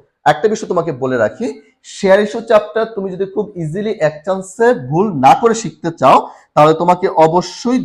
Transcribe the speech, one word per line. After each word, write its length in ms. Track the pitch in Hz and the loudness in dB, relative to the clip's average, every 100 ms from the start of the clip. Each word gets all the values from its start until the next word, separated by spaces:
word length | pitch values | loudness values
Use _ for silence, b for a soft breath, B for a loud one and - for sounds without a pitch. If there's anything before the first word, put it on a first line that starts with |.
| _ _ 147 | _ _ -2
একটা 200 | 151 220 | 0 -2
বিষয় 200 | 214 190 | -2 -4
তোমাকে 240 | 180 160 | -4 -4
বলে 240 | 127 131 127 | -6 -4 0
রাখি, 300 | 107 - 240 - b b - | -2 -2 -10 -10 b b -20
শেয়ার 300 | - 190 196 | -4 2 2
ইস্যু 200 | 208 233 | 2 -6
চ্যাপ্টার 440 | 220 214 - 220 220 | 0 0 2 -4 -4
তুমি 160 | 202 190 | -6 -10
যদি 160 | 185 190 | -8 -6
খুব 120 | 214 196 175 | -6 -6 -8
ইজিলি 360 | 156 185 214 208 | -8 -6 -6 -2
এক 140 | 151 - | -2 -2
চান্সে 440 | 190 190 185 - 233 196 131 | -6 -6 -6 0 0 0 -2
ভুল 180 | 156 214 147 | -2 0 2
না 80 | 131 | 4
করে 200 | - 226 | 4 2
শিখতে 360 | 220 165 - 170 - | 0 -4 -6 -8 2
চাও, 200 | 131 254 B B B | 4 4 B B B
তাহলে 220 | 147 151 | 4 4
তোমাকে 320 | 160 175 180 180 165 | 4 2 2 0 4
অবশ্যই 640 | 156 175 175 - 240 254 | 4 2 -2 -6 -2 -2